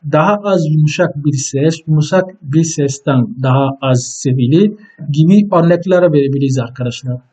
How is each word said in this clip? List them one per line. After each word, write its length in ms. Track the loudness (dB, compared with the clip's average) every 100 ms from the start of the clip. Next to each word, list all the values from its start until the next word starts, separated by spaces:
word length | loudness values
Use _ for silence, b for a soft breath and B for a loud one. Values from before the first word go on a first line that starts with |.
| 0
Daha 280 | 0 2 0
az 220 | 0 0 0
yumuşak 460 | 2 0 0 -2 -2
bir 80 | -4
ses, 480 | -4 -4 -2 -2 -2 -2
yumuşak 380 | 0 2 0 -2 -8
bir 220 | -4 -2
sesten 800 | -2 -2 -4 -2 -2 0 0 -2
daha 360 | 0 2 0 -2
az 400 | -2 -2 -2 -6
sevili 540 | -4 0 2 2 2 -2 B B -6
gibi 380 | 2 4 4 4
örnekler 600 | 2 2 2 2 2 4
verebiliriz 460 | 2 0 0 0 -2
arkadaşlar. 640 | -4 -6 -8 -8 -10 -10 _